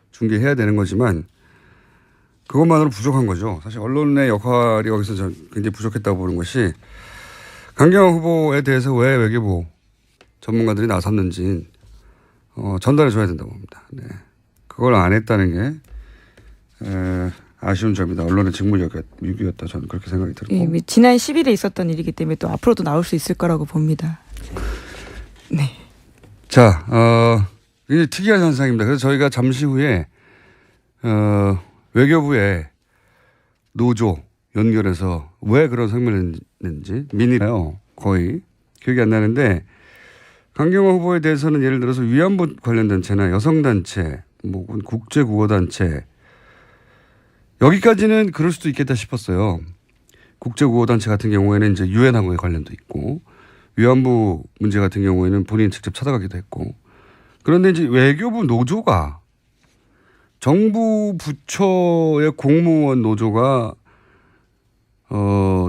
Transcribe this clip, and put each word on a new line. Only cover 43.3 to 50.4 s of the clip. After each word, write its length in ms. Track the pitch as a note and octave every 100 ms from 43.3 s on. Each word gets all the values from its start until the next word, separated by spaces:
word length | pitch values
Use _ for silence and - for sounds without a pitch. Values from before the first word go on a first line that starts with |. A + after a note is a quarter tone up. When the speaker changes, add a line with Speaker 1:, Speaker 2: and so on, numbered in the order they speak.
Speaker 1:
여성 300 | F#2+ D3 D#3+
단체, 600 | C#3 G#2 E2 G2 D#2+ C2+ - _
뭐, 220 | F#2+ F#2+ G2 A2 G#2
국제 360 | A2+ - D3
구호 240 | A#2+ G#2+ G#2+
단체 580 | G2+ F2+ - F2+ C#2+ - _ _ _ _ _ _ _ _ _ _ _ _ _ _ -
여기까지는 680 | C#3 F#3+ A3+ G#3 A3 A3 G3+
그럴 200 | D#3 E3
수도 180 | D#3+ D#3+
있겠다 260 | C#3 C3+ A#2+
싶었어요. 640 | - B2 - F2+ G#2+ E2 D#2+ - _ _ _ _ _
국제 260 | _